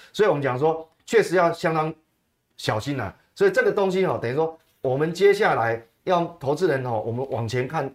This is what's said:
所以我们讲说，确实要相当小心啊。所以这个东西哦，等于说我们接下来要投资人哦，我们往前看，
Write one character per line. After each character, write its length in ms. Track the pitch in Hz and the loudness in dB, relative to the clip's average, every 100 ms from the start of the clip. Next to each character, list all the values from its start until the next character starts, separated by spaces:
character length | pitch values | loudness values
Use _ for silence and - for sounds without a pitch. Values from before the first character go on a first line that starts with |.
| - | -12
所 100 | - 208 | 0 2
以 40 | |
我 40 | |
们 80 | 143 | 2
讲 160 | 135 127 | -2 0
说， 300 | 160 156 - _ - | 0 -2 -8 _ 0
确 160 | 226 | 2
实 140 | 170 175 | 4 2
要 160 | 170 | 2
相 220 | 165 170 | 0 -2
当 200 | 160 156 - _ _ _ _ _ - | 0 -2 -6 _ _ _ _ _ -8
小 240 | - 110 | -4 -4
心 200 | 135 135 | -4 -6
啊。 140 | 98 - _ - | -8 -12 _ 0
所 120 | 196 | 2
以 40 | |
这 120 | 220 | 4
个 80 | 214 | 2
东 180 | 208 190 | 2 0
西 160 | 185 175 | 2 0
哦， 120 | 113 | 0
等 100 | 117 | -2
于 40 | 139 | -2
说 220 | 165 165 _ _ | -2 -4 _ _
我 140 | 131 135 | -4 0
们 160 | 160 | -2
接 220 | 170 202 | 4 4
下 220 | 196 196 139 | 4 2 2
来 260 | 117 113 - _ | 0 -2 -6 _
要 200 | - 175 165 - | -2 0 0 -6
投 140 | 131 | -4
资 140 | 151 180 | 0 0
人 180 | 135 127 | 0 -2
哦， 160 | 110 | -4
我 80 | 117 | -4
们 160 | 117 135 | -6 -4
往 160 | 120 113 | -4 -4
前 200 | 123 131 | -4 -4
看， 240 | 160 135 | -4 -6